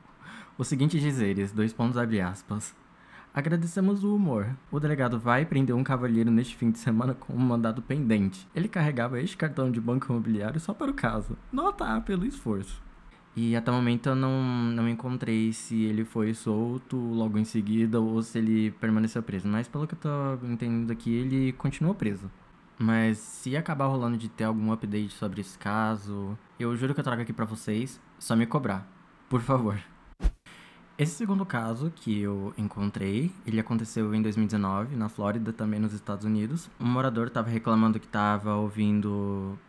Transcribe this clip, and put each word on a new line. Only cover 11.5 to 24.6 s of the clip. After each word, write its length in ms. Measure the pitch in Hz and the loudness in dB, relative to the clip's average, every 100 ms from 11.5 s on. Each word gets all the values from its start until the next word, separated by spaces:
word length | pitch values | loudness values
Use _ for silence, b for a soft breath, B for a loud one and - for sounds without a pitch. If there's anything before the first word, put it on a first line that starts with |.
Nota 460 | 262 370 - - 220 | -2 0 0 -2 -2
A 40 | |
pelo 240 | 220 185 226 | -2 -2 -2
esforço." 560 | - 117 101 95 - - - - B - 113 | -4 -4 -4 -6 -12 -14 -20 -20 B -10 -2
E 140 | 117 117 | 0 2
até 160 | 117 | 2
o 20 | |
momento 360 | 123 120 120 139 | 2 2 2 2
eu 60 | 131 | 2
não, 280 | 131 131 | 2 2
não 460 | 127 123 117 117 117 | 0 0 0 2 0
encontrei 640 | 117 127 127 117 110 110 | 0 -4 -4 0 2 0
se 300 | 110 - 113 | -2 -4 0
ele 200 | 110 107 | 2 0
foi 300 | 113 117 107 | -2 0 0
solto 640 | 113 113 107 117 127 - 131 | 0 -2 0 0 -4 -4 -4
logo 400 | 117 117 110 104 | -2 0 2 2
em 80 | 110 | 0
seguida 540 | 110 101 110 113 117 | 0 0 2 4 2
ou 220 | 110 113 | 2 0
se 160 | 113 117 | -2 0
ele 340 | 110 110 110 | 2 4 2
permaneceu 520 | - 113 110 113 117 | 0 2 2 2 0
preso. 240 | 113 98 101 | -4 -4 0
Mas 180 | 110 123 | -2 -2
pelo 200 | 143 151 | -4 -4
que 60 | |
eu 60 | 165 | -4
tô 460 | 151 143 139 131 123 | -2 -2 -2 -2 -4
entendendo 460 | 117 120 117 117 | -4 0 0 -2
aqui, 220 | 113 120 | -2 0
ele 400 | 117 131 135 131 | 0 2 2 0
continuou 420 | 131 139 - 156 202 | 0 -4 2 0 2
preso. 340 | 110 98 95 - - - - - | -2 -2 -8 -16 -20 -20 -20 0
Mas 400 | 110 113 110 110 | 2 4 4 0
se 380 | - - 131 143 | -6 -10 -4 -2
acabar 300 | 165 143 139 | -2 0 2
rolando 320 | 135 120 117 | 2 0 -2
de 120 | 113 | -4
ter 160 | - 110 | -2 0
algum 260 | 110 | 2